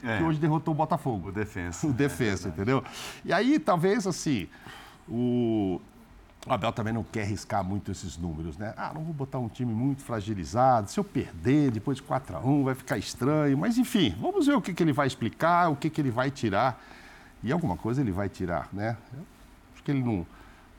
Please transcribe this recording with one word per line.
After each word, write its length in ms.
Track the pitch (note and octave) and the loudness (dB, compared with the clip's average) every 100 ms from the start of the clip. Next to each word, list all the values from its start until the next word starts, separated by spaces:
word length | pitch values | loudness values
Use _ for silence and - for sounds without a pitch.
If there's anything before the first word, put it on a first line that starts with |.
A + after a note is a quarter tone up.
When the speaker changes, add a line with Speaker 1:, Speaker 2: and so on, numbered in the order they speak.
Speaker 1:
É. 140 | B2+ A2 | -2 0
Speaker 2:
que 60 | |
hoje 160 | E3 D#3 | 2 2
derrotou 340 | D#3+ D#3+ - | 2 2 2
o 40 | D3+ | 0
Botafogo. 520 | D#3 E3 C#3 G#2+ F2 | 0 0 -2 -4 -4
Speaker 1:
O 20 | |
Defensa. 560 | F#2+ G#2 G2 F2 E2+ D#3 | -4 -4 -4 -6 -2 0
Speaker 2:
O 40 | |
Defensa, 560 | B2+ C#3 - A2+ F#2+ G2 | 2 2 2 0 0 -4
Speaker 1:
É 40 | |
verdade. 280 | E2 G2+ C3 | -2 0 0
Speaker 2:
entendeu? 40 | - - - - - | -2 -10 -12 -10 -2
E 80 | |
aí, 260 | E3+ A#3+ D4+ | 2 4 2
talvez, 480 | D4+ F3+ F#3 A#3 F#3+ | 2 2 2 2 0
assim, 400 | - D#3 A#2+ D#2 - - - - - - | -2 0 -2 -2 -10 -20 -20 -20 -20 -8
o... 720 | A#2 B2 B2 A#2 A2 F#2+ F2 - - - - - - - | -2 0 2 2 2 2 0 -6 -20 -20 -20 -20 -12 -4
o... 60 | |
Abel 180 | A#2+ A2+ | 0 0
também 220 | A#2 A2 | -2 -2
não 100 | A2+ | -2
quer 220 | F#2+ A2 G2+ | -4 -4 -4
riscar 380 | G2 - G#2 | -4 -4 -2
muito 280 | F#2 G2+ G2 | -2 -4 -4
esses 260 | F#2 F2+ D2+ | -8 -8 -6
números, 400 | F2 D#2 E2 D#2 | -6 -6 -8 -8
né? 160 | G#2+ - | -10 -8
"Ah, 140 | - | -8
não 100 | D#3 | -6
vou 100 | D#3+ | -8
botar 260 | D3+ C#3 C3+ | -6 -6 -6
um 100 | A#2 | -6
time 240 | - B2 | -4 -2
muito 280 | A2 C3+ C3+ | 0 0 -2
fragilizado, 840 | - A2+ G2 G#2 D2+ G#2 C3 A#2+ G#2 | -4 -4 -4 -4 -2 4 6 4 2
se 100 | - | -4
eu 40 | |
perder 680 | G3 C#3 - E2 F#2+ D3 C#3+ | -2 -2 -4 -2 2 4 4
depois 260 | G#2+ C#3+ C3+ | 2 -2 -4
de 60 | |
quatro 320 | - C3 - E2 | -2 -4 -4 -4
a 20 | |
um 240 | A#2+ C#3+ | 2 2
vai 120 | C3+ B2+ | 2 -2
ficar 220 | - A#2 | -2 -4
estranho." 600 | - - C3 D#3 D3 C3+ | -4 -2 2 2 4 2
Mas, 200 | G3+ A#3 | 2 2
enfim, 380 | B3 G#3 B2+ E2+ | 2 4 2 2
vamos 260 | F4+ G4+ C#4+ | 0 2 4
ver 60 | C#4 | 2
o 60 | |
que 120 | F#3+ | 2
que 80 | E3+ | 2
ele 100 | E3+ | 2
vai 140 | C#3 C3+ | 4 2
explicar, 640 | - A2+ - D#3+ F3 F3 | 0 -4 0 4 4 4
o 60 | C#3 | 2
que 140 | D#3+ | -2
que 100 | - | 0
ele 120 | C#3 | 0
vai 200 | A#2 C3+ | 0 -2
tirar. 500 | C3+ A2+ G2 B2+ A#2 - - - - - - G#2+ | 0 0 2 2 0 -10 -20 -20 -20 -20 -8 -2
E 60 | |
alguma 240 | E3+ D#3 E2+ | 0 0 -2
coisa 240 | A2 B2+ | -2 0
ele 120 | A#2+ | 0
vai 180 | F2+ G2+ | 0 -2
tirar, 400 | - F#2 E2 A#1 | -4 -2 -2 -4
né? 240 | F#2+ A2 A2+ - | -4 -4 -4 -10
Eu 60 | B2+ F#3+ - - - - | -16 -16 -20 -20 -20 -20
acho 100 | - | -10
que 80 | - | -2
ele 100 | C#3 | 0
não... 240 | A#2+ G2+ E2 - - - - | 2 0 -2 -12 -20 -20 -20